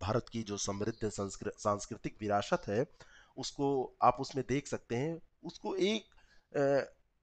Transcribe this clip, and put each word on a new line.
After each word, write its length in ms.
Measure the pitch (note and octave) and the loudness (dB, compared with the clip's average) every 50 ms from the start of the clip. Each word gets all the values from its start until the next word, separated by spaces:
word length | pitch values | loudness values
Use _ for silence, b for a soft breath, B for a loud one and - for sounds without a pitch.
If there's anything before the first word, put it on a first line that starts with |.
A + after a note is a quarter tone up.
भारत 240 | F#2 G2 A2 A#2+ - - | -2 0 0 0 0 -2
की 140 | - A#2 A2 | -6 -6 -4
जो 140 | G2+ G2+ | -4 -4
समृद्ध 520 | G2 - - G2 G2 G#2 A2 - - A2+ G#2 | -4 -2 -4 -2 -2 -2 -2 -2 -2 -4 -4
संस्कृ-, 480 | - - G2+ G2 - - - G#2 - | -2 -2 -4 -4 -4 -6 -6 -6 -6
सांस्कृतिक 600 | - - G#2+ G2+ G2+ - - A2+ - - D3+ - - | -2 0 0 0 0 -2 -8 -10 -8 -8 -10 -8 -4
विरासत 400 | G#2+ G#2 G2+ G2+ - - F3+ - - | 0 2 2 2 2 2 0 -2 0
है, 180 | - G2+ A2+ D#3 - B B B B B B B B B | 0 2 2 0 0 B B B B B B B B B
उसको 600 | - B2+ - - - C#3 C#3 C#3+ C3 B2 - - _ | -10 -10 -8 -2 0 2 2 2 2 0 -2 0 _
आप 160 | - A#2+ - - | 6 6 6 4
उसमें 260 | C3 - - C3 B2+ - | -2 -4 -4 -4 -2 0
देख 180 | B2+ C#3+ - | -2 -2 0
सकते 280 | - A#2+ G#2 - - A#2 | -4 -6 -8 -4 -2 -2
हैं। 260 | A#2+ C#3 E3 E3 E3 - - _ _ - | 0 0 -2 -4 -6 -10 -16 _ _ -12
उसको 320 | F3 - - - - F#4+ | -12 -12 -6 -6 -4 0
एक, 300 | F#4+ F4 G3 A3 G#3 - - - b b b b b b b - | 2 2 2 2 0 -4 -8 -18 b b b b b b b 0
अ, 360 | C#3+ C#3 C#3 C#3+ C3+ - - - _ _ _ _ _ | 2 2 4 4 2 2 -2 -8 _ _ _ _ _